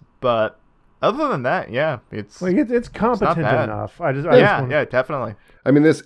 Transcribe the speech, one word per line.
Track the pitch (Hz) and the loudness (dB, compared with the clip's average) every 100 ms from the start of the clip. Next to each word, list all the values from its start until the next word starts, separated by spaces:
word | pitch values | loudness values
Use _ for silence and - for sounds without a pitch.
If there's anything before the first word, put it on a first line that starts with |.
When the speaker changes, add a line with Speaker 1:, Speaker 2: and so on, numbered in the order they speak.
| _ _ | _ _
Speaker 1:
but | 127 117 107 - _ _ _ - | 0 0 0 -6 _ _ _ -4
other | 160 254 294 | -2 -2 -2
than | 170 | -2
that, | 123 175 - | -2 -4 -4
yeah, | 117 156 123 - | -4 -4 -6 -10
it's, | 107 - - | -12 -12 -8
Speaker 2:
Like, | 185 190 | -2 0
it, | 233 | 0
it's | 247 240 | -2 -4
Speaker 1:
it's | |
not | - 220 240 | -4 -2 0
Speaker 2:
competent | - 170 110 | 0 0 0
Speaker 1:
bad. | 139 127 | 0 -2
Speaker 2:
enough. | 104 107 - | -6 -10 -6
I | 165 | -4
just, | 135 160 | -4 4
I | 127 | 6
Speaker 1:
Yeah, | |
Speaker 2:
just | 202 160 | 6 2
wanna | 123 | -2
Speaker 1:
yeah, | 143 123 | -2 -2
definitely. | 123 131 143 110 101 _ _ | -2 -2 -4 -8 -12 _ _
Speaker 3:
I | 127 | 2
mean, | 143 | 4
this | 156 147 | 4 2